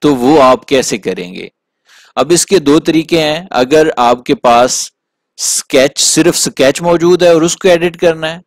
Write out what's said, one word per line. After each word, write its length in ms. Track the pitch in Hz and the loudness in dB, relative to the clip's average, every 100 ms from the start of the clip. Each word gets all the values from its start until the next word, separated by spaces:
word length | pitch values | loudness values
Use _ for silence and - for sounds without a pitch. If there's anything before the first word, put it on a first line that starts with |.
तो 120 | 147 | -2
वो 240 | 131 123 156 | 0 2 4
आप 260 | 131 127 | 4 2
कैसे 340 | - 135 120 117 | 0 -2 -2 -6
करेंगे। 540 | 95 92 90 92 90 _ _ _ _ _ _ - | -8 -8 -10 -14 -18 _ _ _ _ _ _ -6
अब 160 | 135 | 0
इसके 260 | 170 - 196 | 0 0 0
दो 200 | 143 156 | 2 0
तरीके 420 | 156 156 160 165 | 2 -2 -2 -2
हैं, 280 | 151 156 185 | -2 -6 -6
अगर 420 | - 127 156 156 - | -4 0 2 0 0
आपके 360 | 120 123 - | 0 0 -2
पास 580 | 135 123 120 123 - - _ _ _ _ - | -2 2 2 2 -2 -10 _ _ _ _ -10
sketch, 600 | - - - 139 139 - | -6 -6 -2 0 0 0
सिर्फ 360 | - - 160 | -2 0 0
sketch 480 | 156 - - 135 143 | 0 -4 0 0 0
मौजूद 420 | 170 170 170 180 | -2 0 2 2
है 100 | 175 | 4
और 100 | 170 | 2
उसको 240 | 165 - 190 | 0 -2 0
edit 280 | 170 175 170 | 2 0 -2
करना 300 | 175 160 160 | -2 -2 -6
है 160 | 170 | -10